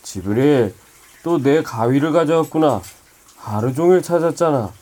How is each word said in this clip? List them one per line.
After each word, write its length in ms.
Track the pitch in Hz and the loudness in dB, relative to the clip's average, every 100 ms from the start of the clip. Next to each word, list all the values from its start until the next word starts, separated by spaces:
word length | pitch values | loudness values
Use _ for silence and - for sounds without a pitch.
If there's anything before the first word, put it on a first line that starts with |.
지브릴, 720 | - 101 92 107 143 139 107 - - - - - | -12 -10 -4 0 2 2 0 -4 -20 -20 -20 -12
또 140 | 165 170 | -4 0
내 220 | 135 151 | 2 0
가위를 480 | 156 117 117 135 156 | -2 -4 0 0 2
가져왔구나. 680 | 160 156 160 160 160 156 107 - - _ _ _ - | 0 2 0 0 0 0 0 -6 -20 _ _ _ -20
하루 360 | 104 104 120 | -8 -4 -4
종일 280 | 127 170 185 | 0 2 2
찾았잖아. 720 | 165 170 165 156 170 139 101 - | 2 0 0 0 0 0 -4 -10